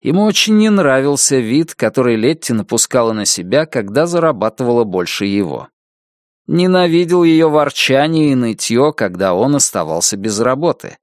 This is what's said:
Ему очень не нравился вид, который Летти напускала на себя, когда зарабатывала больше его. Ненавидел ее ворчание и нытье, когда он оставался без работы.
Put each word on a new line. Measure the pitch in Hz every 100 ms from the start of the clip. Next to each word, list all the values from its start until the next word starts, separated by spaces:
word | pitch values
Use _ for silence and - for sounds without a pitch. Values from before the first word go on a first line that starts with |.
Ему | - 170
очень | 208 - - 214
не | 220
нравился | 202 151 131 139 143 - 135
вид, | 110 135 160
который | - 113 110 123
Летти | 113 117 160 -
напускала | 113 98 117 - 131 113
на | 110
себя, | 101 - 90 131 156
когда | 135 98 110 170
зарабатывала | 170 160 127 107 - 123 120
больше | 110 92 87 -
его. | 101 101 90 62 - _ _ _ _ _ _ _ -
Ненавидел | 160 180 185 175 165 175 180
ее | 170 160 160
ворчание | 151 143 - - 135 151 160 151
и |
нытье, | 131 120 107 - 117 147
когда | - 104 90 95
он | 90 127 143
оставался | 135 101 80 80 - 101
без | 104 104
работы. | 120 131 165 - - -